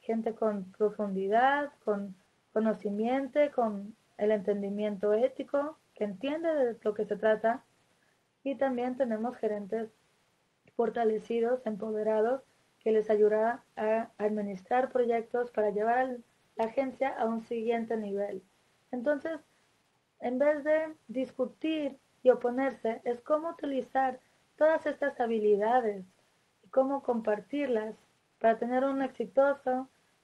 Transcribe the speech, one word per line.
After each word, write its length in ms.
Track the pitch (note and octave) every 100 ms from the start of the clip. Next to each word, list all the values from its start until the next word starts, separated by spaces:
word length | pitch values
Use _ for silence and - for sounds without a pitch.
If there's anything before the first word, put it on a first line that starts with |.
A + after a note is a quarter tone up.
gente 340 | - A3+ A3
con 360 | A3 A3 G#3 F#3
profundidad, 1000 | - G#3+ G#3 G#3 F#3+ G3 A3 C4 C#4+ C#4+ -
con 300 | - G3+ G3+ F#3+ _ _ _
conocimiento, 880 | - A3 G#3+ G#3 G3+ A3+ C4+ C#4 D4 C#4+
con 420 | - A3+ G3+ G3+ A3+ _ -
el 140 | G#3
entendimiento 800 | G#3+ F#3+ G#3 G3+ G3+ G#3+ G3+ G#3
ético, 680 | G#3+ B3+ - C4+ C#4+ C#4+ D#4 _
que 100 | -
entiende 500 | G#3+ F#3+ C4+ D#4 E4
de 240 | D#4 B3 A3+
lo 120 | A3
que 120 | G#3 G#3+
se 100 | G3+
trata, 480 | A3 G#3+ A3 A#3+ _ _ _ _ _ _ _ _
y 140 | - C4
también 400 | C4+ B3 B3 B3+
tenemos 400 | C4 G#3+ A3+ B3
gerentes 540 | A3 G#3 G3+ A3 A3 _ _ _ _ _ _ _ _ -
fortalecidos, 880 | A3+ A3+ A3+ G#3+ - A#3 A#3 B3+ B3
empoderados, 760 | G#3 A3 G#3+ G#3+ A3 G#3+ C4 - _ _ _
que 120 | -
les 160 | A3 G#3+
ayudará 560 | G#3+ G#3+ G#3+ A3 A#3+ _ -
a 340 | A3 A3 A3+ _
administrar 720 | G#3 G#3+ G#3 F#3+ - B3 C4
proyectos 600 | C4 A#3+ A#3 A3+ A#3+ A#3+
para 200 | - G#3+
llevar 280 | G3+ A3 A#3+
al-, 260 | C4 A#3+ - _ _ -
la 80 |
agencia 440 | A3 C4+ C4+ B3+ C4+ -
a 80 |
un 180 | A3+ A3+
siguiente 540 | A3 A#3 A3 A#3 A3+ A3+
nivel". 460 | G#3 G3 G3+ G3 _ _ _ _ _
Entonces, 500 | B3+ A#3+ D4 D#4+ D#4 _ _ _ _ _ _ _ _
en 180 | B3 B3+
vez 260 | C#4+ D4+
de 300 | C#4+ D#4 D#4 D#4 _
discutir 920 | A3+ B3+ - B3+ - D#4 D#4+ C#4+ C4+ _ _
y 80 | B3+
oponerse, 680 | A#3+ B3 A#3+ C4+ - A3+ A#3
es 160 | - A#3+
cómo 280 | - D4+ E4
utilizar 680 | E4 D4 C4+ A#3+ C4+ C4 B3+ _ _ _ _
todas 280 | D4+ D#4+ D#4
estas 320 | C#4 C#4+ C4+
habilidades 840 | A#3 A3+ G#3 G3+ G#3+ B3+ A#3 G3+ F#3 _ _ _ _ _
y 60 | F#3+
cómo 340 | B3+ C4 C4+
compartirlas 960 | C4 A#3 A3 G#3 G#3 C#4+ C#4 A3+ A3 G#3+ _ _ _ _
para 200 | A3+ A3+
tener 260 | A#3+ B3+
un 180 | C4+ C#4
exitoso 840 | C4+ - G#3+ - C#4 C#4 - B3+ C4 _ _ _